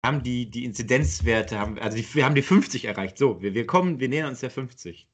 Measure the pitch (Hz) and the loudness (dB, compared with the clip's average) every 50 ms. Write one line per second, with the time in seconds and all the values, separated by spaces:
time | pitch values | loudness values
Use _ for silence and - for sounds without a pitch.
0 | - 127 147 143 120 127 123 123 120 107 113 120 127 123 101 - 117 101 123 135 | 0 0 0 0 -2 -2 -4 -4 -4 -6 -8 -8 -8 -8 -6 -6 0 2 2 4
1 | 151 - - - - 120 113 113 107 - 113 104 104 110 107 107 113 107 110 113 | 4 2 0 0 2 2 2 2 2 -2 -2 -4 -4 -4 -4 -4 -6 -4 -4 -4
2 | 110 - - 151 131 135 147 123 117 - 185 214 277 - - - - 110 101 101 | -6 0 2 2 4 4 4 2 4 6 6 6 6 4 -4 -6 -6 -6 -4 -4
3 | 95 95 - - 139 131 104 85 98 101 95 113 117 117 - 180 180 180 165 120 | -6 -6 0 2 2 2 2 0 -4 -2 -2 -2 -2 2 2 2 2 2 0 -2
4 | 131 123 131 156 160 143 127 - - 127 - - 131 123 - - - 90 85 - | -2 -2 -2 -2 -2 -4 -6 -8 -10 -8 -8 -8 -10 -10 -12 -14 -16 -16 -16 -16
5 | _ _ | _ _